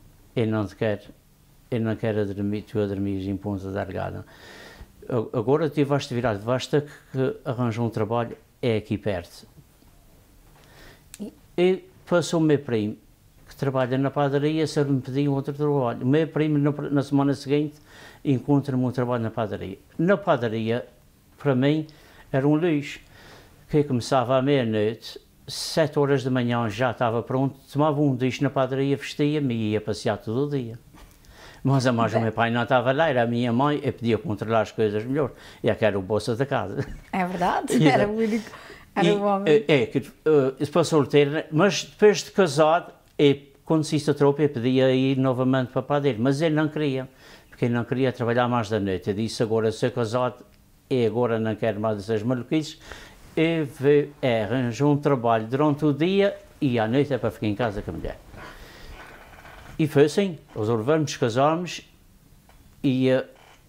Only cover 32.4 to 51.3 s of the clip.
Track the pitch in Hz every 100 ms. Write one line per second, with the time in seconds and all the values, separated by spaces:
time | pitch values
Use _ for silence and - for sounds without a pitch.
32.4 | 117 120 113 127 120 135 160 123 117 120
33.4 | 123 117 143 147 131 - 113 107 - 101
34.4 | 107 113 104 - 110 104 120 139 127 -
35.4 | - - 120 98 107 98 95 104 - 110
36.4 | 135 127 98 113 - - - 196 180 185
37.4 | 180 - 320 240 277 247 208 220 226 220
38.4 | 208 - - - - - 180 202 202 196
39.4 | 196 147 - 143 110 139 - - 156 151
40.4 | 131 131 143 180 151 160 131 147 139 156
41.4 | - 156 196 147 - - 214 185 - -
42.4 | 180 135 156 170 - - _ - 143 143
43.4 | - - - 160 147 151 147 143 143 143
44.4 | 147 135 120 131 131 131 135 135 131 123
45.4 | 131 131 123 131 - 147 139 107 127 139
46.4 | 165 151 156 156 151 131 127 - - -
47.4 | - - 123 120 113 127 131 - 117 120
48.4 | 123 123 104 110 98 92 - 101 113 -
49.4 | 117 113 110 107 127 123 113 123 123 -
50.4 | - - _ _ _ 131 113 110 123